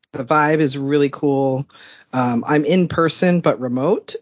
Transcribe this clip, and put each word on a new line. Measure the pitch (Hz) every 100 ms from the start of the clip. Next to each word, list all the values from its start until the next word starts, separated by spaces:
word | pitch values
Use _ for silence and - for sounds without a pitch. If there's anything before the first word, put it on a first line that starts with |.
| _
the | -
vibe | 123 151 151 156
is | 151 139
really | 139 147 143
cool. | - 147 135 135 131 139 - - - _
Um, | 131 123 117 -
I'm | 151
in | 147 185 175
person | - 165 - 180 175
but | 165 -
remote, | 127 123 143 220 - -